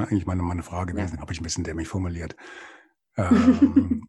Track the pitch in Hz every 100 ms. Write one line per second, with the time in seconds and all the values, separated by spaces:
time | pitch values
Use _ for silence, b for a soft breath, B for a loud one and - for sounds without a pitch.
0 | 107 104 92 90 87 87 - 87 90 101
1 | 92 78 78 85 82 - 82 80 80 98
2 | 90 85 80 - B B B B B _
3 | _ - 190 220 247 - 285 - - -